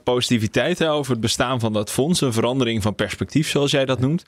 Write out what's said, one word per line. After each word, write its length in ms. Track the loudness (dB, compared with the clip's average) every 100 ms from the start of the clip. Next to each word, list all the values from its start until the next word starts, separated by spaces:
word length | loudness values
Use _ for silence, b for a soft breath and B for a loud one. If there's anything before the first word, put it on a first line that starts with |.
positiviteit, 760 | 0 0 2 0 2 0 0 0
hè, 120 | 0
over 200 | 0 0
het 100 | -2
bestaan 380 | 0 0 0 0
van 140 | 0
dat 180 | -2 -2
fonds. 300 | 0 0 2
Een 120 | 0
verandering 480 | 0 0 2 0 0
van 140 | -2 -2
perspectief, 540 | -4 -4 -2 0 0
zoals 220 | 0 0
jij 140 | 2 0
dat 140 | 0
noemt. 240 | 0 -2